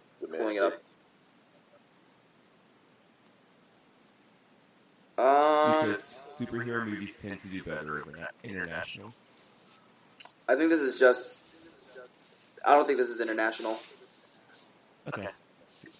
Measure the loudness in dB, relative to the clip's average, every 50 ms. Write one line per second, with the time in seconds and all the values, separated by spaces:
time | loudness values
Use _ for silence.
0 | _ _ _ -14 -12 -8 -6 -4 -2 -2 0 0 0 0 0 -4 -10 _ _ _
1 | _ _ _ _ _ _ _ _ _ _ _ _ _ _ -20 _ _ _ _ _
2 | _ _ _ _ _ _ _ _ _ _ _ _ _ _ _ _ _ _ _ _
3 | _ _ _ _ _ _ _ _ _ _ _ _ _ _ _ _ _ _ _ _
4 | _ -20 -20 _ _ _ _ _ _ _ _ _ _ _ _ _ _ _ _ _
5 | _ _ _ 2 4 6 6 6 6 6 4 4 4 4 4 4 2 0 -2 -4
6 | -6 -10 -12 -12 -12 -12 -10 -10 -8 -6 -6 -6 -6 -4 -4 -4 -4 -4 -6 -6
7 | -8 -10 -12 -12 -10 -10 -10 -10 -10 -12 -10 -10 -8 -8 -8 -8 -8 -8 -10 -10
8 | -10 -12 -14 -14 -14 -14 -14 _ -14 -12 -10 -8 -8 -8 -8 -8 -10 -10 -12 -14
9 | -16 -18 -20 -20 _ _ -20 -20 -20 -20 -20 -20 -20 -20 -20 -20 _ _ _ _
10 | _ _ _ -20 -20 -20 _ _ _ 0 2 2 4 4 2 2 2 0 4 6
11 | 6 8 8 6 4 0 -2 -4 -8 -16 -20 -20 -20 -20 -20 -20 -20 -20 -20 -20
12 | -20 -20 -20 -20 -20 -20 -20 -20 -20 -20 _ -4 2 6 6 6 6 4 2 2
13 | 0 0 -2 -2 -2 -2 -2 -2 -2 -2 -2 -4 -4 -6 -6 -6 -10 -14 -20 -20
14 | -20 -20 -20 -20 -20 -20 -20 -20 -20 -20 -20 -20 -20 -20 -20 _ _ _ _ _
15 | -14 -12 -10 -8 -8 -10 -12 -14 _ _ _ _ -20 -20 -20 -20 -20 -20 -20